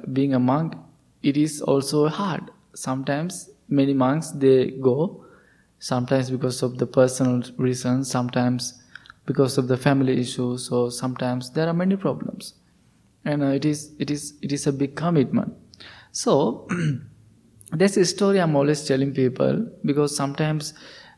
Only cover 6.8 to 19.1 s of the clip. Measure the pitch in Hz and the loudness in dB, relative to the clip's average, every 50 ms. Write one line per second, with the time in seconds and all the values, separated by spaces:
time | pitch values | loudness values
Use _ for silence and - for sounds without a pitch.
6.8 | 135 - - 135 127 127 131 - 131 127 123 123 120 - - - 127 127 127 127 | -4 2 4 4 4 4 4 0 0 2 2 0 -2 -6 -4 -2 0 0 0 0
7.8 | - 123 127 135 135 - - 123 123 120 - 127 123 123 123 123 - - - - | -2 -2 0 0 -2 -2 -2 -2 -2 0 0 0 0 2 0 -2 -4 -10 -12 -16
8.8 | _ _ - - - - - _ - - 131 143 135 123 - 143 127 123 127 123 | _ _ -20 -20 -20 -20 -20 _ -6 -4 2 2 2 2 2 -2 0 0 0 2
9.8 | - 147 139 139 131 131 131 123 123 120 - 127 123 123 123 123 - - 123 123 | 2 2 4 4 2 2 2 0 -2 -4 -4 -4 -4 -4 -4 -6 -6 -2 0 0
10.8 | 120 120 120 - 131 127 123 - 127 123 123 127 123 - - 156 160 170 170 170 | 0 0 -4 -6 -6 -6 -4 -2 -2 -2 -2 -4 -6 -6 -2 -2 0 0 0 0
11.8 | 180 190 196 196 190 143 127 - - - - - - - _ _ _ _ _ _ | 0 0 0 0 -2 -4 -4 -4 -8 -10 -10 -12 -16 -18 _ _ _ _ _ _
12.8 | _ _ _ _ _ _ _ _ - 151 147 147 143 139 139 139 147 151 147 147 | _ _ _ _ _ _ _ _ -4 -4 -2 0 0 0 0 0 0 -2 -2 -2
13.8 | - - - - 143 147 147 143 - - - - - 139 143 139 - 151 139 135 | -8 -16 -8 -8 -4 -4 -4 -6 -6 -12 -14 -12 -8 -6 -6 -2 -2 -2 0 0
14.8 | 139 139 - - 156 175 170 143 123 - - - - - - - - - - _ | -4 -4 -4 -4 -2 2 2 2 2 2 0 -2 -2 -4 -8 -14 -20 -20 -20 _
15.8 | - - - - - _ - - - 247 165 135 165 226 262 - - - 180 175 | -20 -20 -20 -20 -20 _ -12 -4 0 2 4 4 4 2 -2 -6 -6 -6 -4 -2
16.8 | 165 151 127 - - - - _ - _ _ _ _ _ _ - - - 165 156 | -2 -2 -2 -4 -8 -16 -20 _ -20 _ _ _ _ _ _ -20 -12 -8 0 2
17.8 | 190 202 - 208 175 175 - - 202 196 196 190 170 160 147 139 143 147 151 147 | 2 4 4 4 2 2 2 0 2 2 4 2 2 2 2 2 4 2 0 0
18.8 | - - 135 131 139 139 | 0 0 2 2 2 0